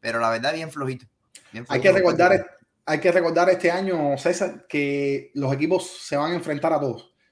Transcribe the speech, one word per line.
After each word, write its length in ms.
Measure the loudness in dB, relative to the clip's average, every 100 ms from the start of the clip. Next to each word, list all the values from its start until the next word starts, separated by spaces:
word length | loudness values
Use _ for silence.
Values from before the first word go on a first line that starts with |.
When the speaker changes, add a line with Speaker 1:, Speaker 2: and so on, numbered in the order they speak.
Speaker 1:
Pero 200 | -6 -2
la 100 | 0
verdad, 220 | 0 -2
bien 180 | -4 -8
flojito, 360 | -6 -6 -8 -14 _ _ -20 _
bien 140 | -16 -8
Speaker 2:
Hay 120 | 0
que 80 | 2
Speaker 1:
flojito. 220 | 4 2
Speaker 2:
recordar, 480 | 4 4 4 0 _ _ _
hay 160 | -6 0
que 100 | 2
recordar 380 | 2 2 2 4
este 220 | 4 2
año, 480 | 0 -2 0 0 0
César, 480 | 0 0 -2 -6 _
que 600 | -2 0 0 0 -2 -6
los 180 | -4 -2
equipos 340 | 0 0 0 -2 -14 -4
se 100 | -2
van 160 | -2
a 20 |
enfrentar 400 | -4 -4 -2 0
a 60 | 0
todos. 340 | -2 -6 -14 _ _